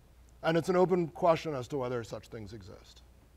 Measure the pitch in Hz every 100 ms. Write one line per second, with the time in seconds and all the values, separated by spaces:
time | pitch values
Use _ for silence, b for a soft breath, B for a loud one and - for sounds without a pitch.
0 | - - - - 151 165 165 180 180 180
1 | 160 - 175 160 160 135 120 143 123 123
2 | 110 110 - 117 101 113 92 98 - -
3 | - - -